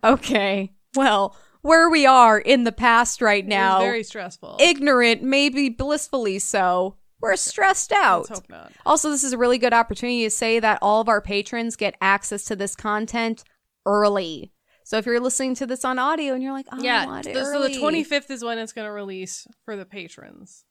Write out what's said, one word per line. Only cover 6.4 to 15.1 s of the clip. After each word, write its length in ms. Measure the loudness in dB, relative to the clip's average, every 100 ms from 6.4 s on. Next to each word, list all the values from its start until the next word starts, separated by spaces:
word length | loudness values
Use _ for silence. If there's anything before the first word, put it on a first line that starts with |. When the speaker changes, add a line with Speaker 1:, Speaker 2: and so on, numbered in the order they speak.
| -4 0 0 0 -2 -6 _ _
Speaker 1:
we're 140 | -2 -2
stressed 560 | -2 0 0 0 0
out. 380 | 0 2 2 -2
Speaker 2:
Let's 100 | -14
hope 80 | -16
not. 240 | -20 -20 -12 0
Speaker 1:
Also, 240 | 0 0
this 140 | -2
is 80 | -4
a 60 | 0
really 200 | 2 2
good 160 | 4
opportunity 480 | 2 0 -4 -4 -2
to 80 | -2
say 300 | -2 0 0
that 180 | 2 0
all 200 | 2 2
of 80 | 2
our 120 | 0
patrons 540 | 0 -4 -4 -6 -6
get 220 | -4 -6 -2
access 440 | 0 0 -2 -10
to 100 | -8 -8
this 200 | -8 -8
content 680 | -4 -4 -4 -4 -4 -6 _ _ _ _
early. 680 | -2 2 2 0 -4 -10 -14 _ _ _
So 140 | _ -4
if 80 |
you're 140 | -2